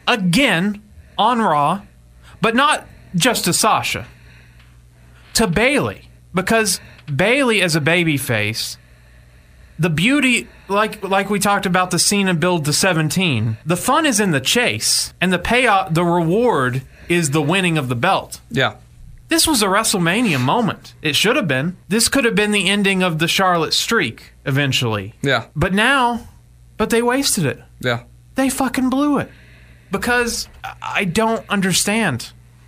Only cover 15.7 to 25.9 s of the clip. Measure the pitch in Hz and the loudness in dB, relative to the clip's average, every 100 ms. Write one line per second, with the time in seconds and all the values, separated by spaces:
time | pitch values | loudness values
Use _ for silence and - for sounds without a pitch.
15.7 | 196 - 165 170 175 165 208 247 156 127 | 2 2 0 2 2 2 2 2 2 0
16.7 | 131 - - - 175 151 156 143 190 180 | -2 -8 -18 -2 -2 0 0 2 2 2
17.7 | 156 127 120 185 165 - - - 135 117 | 0 -2 -2 0 0 -4 -18 -6 -2 -2
18.7 | - - - - - - 320 320 262 202 | -2 -20 -20 -20 -18 -2 0 2 0 2
19.7 | 202 214 196 165 208 233 135 127 220 196 | 0 0 0 0 2 0 0 0 0 0
20.7 | - - - 156 139 196 294 175 131 165 | -4 -14 -8 -4 0 0 0 0 -2 -2
21.7 | - - 220 226 277 233 185 208 208 180 | -8 -4 0 0 0 0 0 0 0 0
22.7 | 202 196 190 185 160 170 - 185 170 151 | 2 2 2 0 0 -2 0 2 2 0
23.7 | - - 226 123 - - - 143 135 139 | -2 -2 -2 -2 -6 -20 -12 -4 -2 0
24.7 | - 120 107 98 - 143 120 - 151 185 | 0 -2 -4 -6 -6 -2 -2 -2 -2 0
25.7 | 196 240 | 2 2